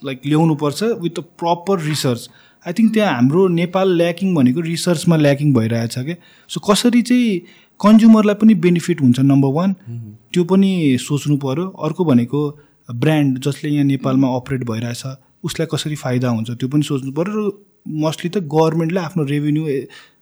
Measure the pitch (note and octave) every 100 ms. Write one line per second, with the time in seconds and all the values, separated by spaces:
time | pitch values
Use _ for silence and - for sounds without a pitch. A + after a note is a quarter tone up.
0 | C#3 B2+ C#3+ D3+ E3 D3 D3 C#3 G#3+ A3+
1 | E3+ D#3+ D3 - E3+ E3+ F3 G3 D3+ D3+
2 | C#3 A2+ - _ _ _ F3 F3 A3+ A3
3 | G3+ D3+ A#3+ E3 F#3+ E3+ F3 F#3 F#3+ E3+
4 | E3+ E3+ F#3+ E3+ B2 C#3+ E3 E3 F3+ E3
5 | F3 E3 C#3+ C#3 D3 B2+ A2 A#2 A#2 -
6 | C3 F3 _ _ - F3+ - G3 A#3+ A#3+
7 | A#3 B3 A#3 F3+ - - _ - G3+ A3
8 | A3+ A3 G#3 G#3 A3 F#3+ F3 E3+ D#3+ D#3
9 | C3 B2 C#3 C#3 C3+ C#3 F#3+ F#3+ - A#2
10 | A2 G#2+ _ F3 E3+ G3 G3 F#3 D3+ B2+
11 | - C#3+ D3 C#3+ C#3 C3+ F#3+ - D#3 D#3+
12 | E3 A#2+ A#2+ C#3+ D3 D3 _ _ - A#2+
13 | D3 D#3 C#3+ C3 C#3+ C#3 D3+ D3 C#3 C3+
14 | C3+ C3 C3+ B2+ - C3 A#2+ A2 A#2+ A#2
15 | C3+ C3 _ _ E3+ - D#3+ D3+ D#3 D3+
16 | C3 B2+ B2+ A2+ A2 A#2+ B2+ D3+ C#3+ C#3+
17 | C3+ C#3+ F3+ G#3+ G#3 - _ _ - D#3
18 | D#3 D3+ F3 G#3 D3+ D#3 D#3+ D#3+ D#3+ F#3
19 | F3+ E3 C#3 D3 D3 D3+ D#3 C3+ B2 -
20 | - _